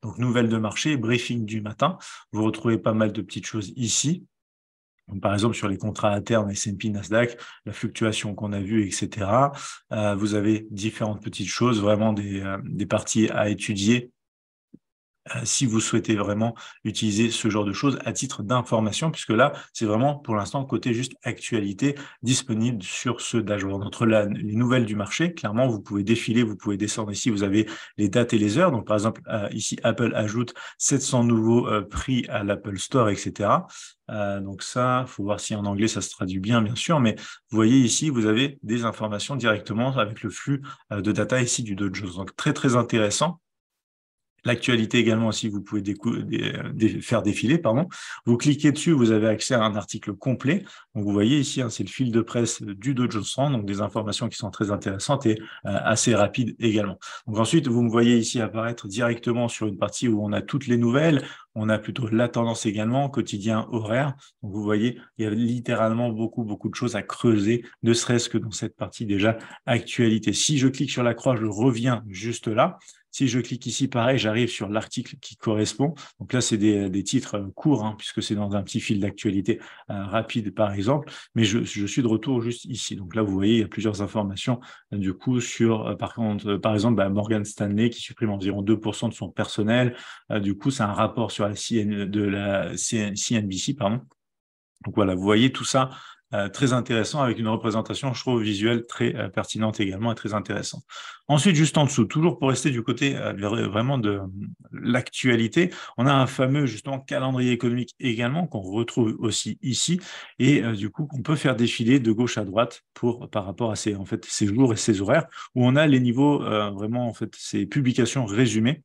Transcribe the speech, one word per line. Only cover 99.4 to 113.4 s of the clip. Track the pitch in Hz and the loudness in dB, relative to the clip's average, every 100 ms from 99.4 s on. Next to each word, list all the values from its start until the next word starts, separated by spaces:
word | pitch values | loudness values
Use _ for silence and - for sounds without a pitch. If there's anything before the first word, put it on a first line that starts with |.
| 104 104 110 104 | -4 -2 -2 0
également | 101 95 117 | -2 -2 -4
et | 110 | -4
très | 107 | -4
intéressante. | 104 - 101 - - - - - - _ | -4 -4 -6 -6 -10 -16 -18 -16 -18 _
Ensuite, | 147 160 156 | 4 6 6
juste | 156 - | 4 4
en | |
dessous, | 143 - 104 | 2 4 2
toujours | 151 165 - | 4 2 2
pour | 135 | 0
rester | 127 156 | 2 0
du | 123 | -2
côté, | 113 120 139 127 | -2 0 0 -2
euh, | 104 | -6
vra-, | 98 101 113 107 | -4 -2 0 0
vraiment | 101 120 139 | 0 0 0
de, | 107 | 0
euh, | 101 98 95 104 - - | -2 -4 -10 -12 -14 -16
l'actualité, | - - 123 - - 131 117 113 160 180 - - - | -8 -2 -2 -2 -2 2 2 2 2 2 0 -14 0
on | 127 | 4
a | |
un | 139 123 | 4 2
fameux, | - 131 139 139 | 2 2 2 0
justement, | 107 135 139 | -2 -8 -10
calendrier | 135 143 131 131 123 | -6 -4 -2 0 0
économique | 120 123 120 120 - | 2 0 0 -4 -6
également | 131 113 120 151 180 | -4 -2 -2 -2 -2
qu'on | 110 | -4
retrouve | 92 101 117 - 113 107 | -4 -4 -2 0 0 0
aussi | 117 - - 107 | -2 -2 -4 -6
ici | 139 113 - 175 - - - - | -4 -2 0 -2 -4 -16 -18 0
et, | 131 143 | 4 4
euh, | 110 | 2
du | 107 107 | -2 -6
coup, | - 151 | -6 -6
qu'on | 135 | -6
peut | 107 151 | -2 2
faire | 147 113 | 2 2
défiler | 117 - 113 139 | 2 2 4 4
de | 113 | 6
gauche | 107 120 - | 2 2 0
à | 101 | -2
droite | 95 120 - _ - | 2 0 0 _ -4
pour, | 120 120 - | -2 -2 -4
par | 110 | -6